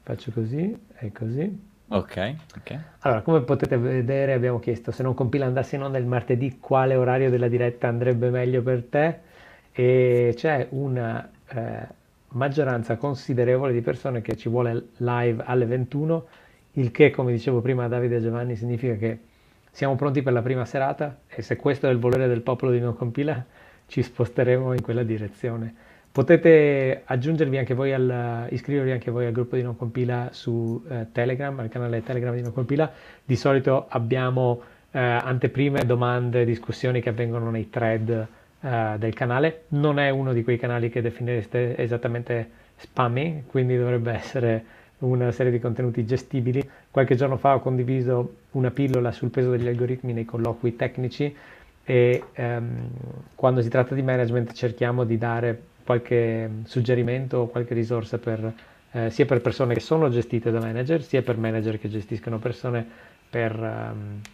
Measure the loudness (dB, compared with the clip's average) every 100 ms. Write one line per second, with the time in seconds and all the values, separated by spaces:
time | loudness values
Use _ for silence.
0 | -10 -10 -6 -6 -4 -2 -4 -6 -14 -12
1 | -12 -8 -6 -4 -4 -6 -14 _ -2 -2
2 | -2 -4 -6 -6 -14 -16 -12 -12 -14 -4
3 | 0 0 4 2 2 0 0 0 0 0
4 | 0 0 2 2 0 0 -2 -4 -4 -4
5 | -2 0 0 0 0 0 -2 -4 -4 -2
6 | 0 0 0 0 0 -4 0 2 4 4
7 | 4 4 4 2 2 2 0 0 -2 0
8 | 2 2 2 0 0 0 0 -2 0 2
9 | 2 0 -10 -20 -20 -20 _ 2 4 6
10 | 6 4 2 2 0 0 -2 -4 -4 -2
11 | -4 -6 -8 -18 -12 -8 -8 -8 -12 -18
12 | _ _ -10 -4 -2 0 0 0 -2 -2
13 | -2 -4 -2 0 4 4 2 0 0 -2
14 | -4 -4 -4 -4 -2 0 0 -2 -6 -6
15 | -2 0 0 0 0 0 2 0 -2 -2
16 | 0 -2 -4 -20 -20 _ _ -2 0 6
17 | 4 4 -2 -2 0 -2 0 -2 -2 -2
18 | -2 -2 -2 -4 -6 -6 -6 -4 -4 -2
19 | -4 -6 -14 _ _ _ _ -4 -2 0
20 | 0 0 2 0 0 -2 -2 -2 -2 -2
21 | -6 -8 -16 -10 -6 -2 0 2 2 2
22 | 2 2 2 0 0 0 2 2 0 -2
23 | -4 -2 -2 -2 -6 -16 -20 -20 -6 -2
24 | -2 0 -2 2 2 2 2 -2 -2 -2
25 | -2 -2 -6 -6 -6 -4 -8 -12 -20 -20
26 | _ 0 6 8 10 8 8 4 2 -2
27 | -2 -2 0 2 2 0 0 0 0 2
28 | 2 0 -4 -4 -6 -6 -2 0 0 -2
29 | -2 -2 0 0 -2 -2 -2 -4 -6 -2
30 | -2 -2 -4 -8 -4 -2 -2 -4 -6 -8
31 | -6 -2 0 -2 -4 -6 -6 -4 -4 -4
32 | -4 -4 -2 -4 -4 -4 -2 0 0 -4
33 | -20 -10 -2 2 4 4 4 2 0 -2
34 | 0 0 0 2 2 0 -4 -20 _ 0
35 | 2 2 0 0 0 2 0 2 2 2
36 | 2 0 2 2 2 0 -4 -4 -2 0
37 | -2 -2 -2 -2 -2 -4 -4 -2 0 0
38 | 0 -2 -4 -12 _ _ -4 -2 0 -2
39 | -2 -2 0 2 0 -2 -4 0 2 2
40 | 2 2 0 0 0 0 0 -2 -2 -2
41 | -4 -4 -4 -4 -2 -2 -2 0 -2 -2
42 | -2 -4 -4 -4 -6 -12 -20 -20 -8 0
43 | 0 2 -2 -4 -4 0 2 2 2 0
44 | 0 -4 -4 0 2 0 -4 -20 -20 -4
45 | 0 2 2 2 2 2 0 -2 -2 0
46 | 0 -2 -2 -2 0 0 -4 -10 _ 2
47 | 4 4 2 2 4 4 2 0 0 0
48 | 2 0 -2 -8 _ -2 0 2 2 2
49 | 0 -2 -2 0 2 2 0 0 -2 -2
50 | -4 -4 -4 -2 -2 0 -2 0 -4 -2
51 | -6 -2 -4 -6 -20 -20 -20 _ 2 4
52 | 6 4 -2 -6 -4 -4 -6 -6 -8 -10
53 | -12 -12 -16 0 2 4 2 2 2 0
54 | 0 2 2 0 -2 -2 -4 0 0 0
55 | 0 0 0 0 -2 -2 -8 _ 0 0
56 | 2 2 2 0 -4 -8 -4 -2 2 2
57 | 2 -2 -2 -2 -2 -2 -2 -2 0 -2
58 | -4 -6 -4 -4 -4 -8 -16 -20 _ -4
59 | -2 2 4 4 2 0 0 0 0 2
60 | 2 2 0 -2 0 -2 -2 -4 0 -2
61 | 0 -2 0 -2 -2 -2 -2 -4 -6 -6
62 | -6 -8 -6 -6 -6 -6 -4 -4 -6 -12
63 | -20 _ _ -2 -2 -2 -6 -6 -8 -10
64 | -10 -12 -16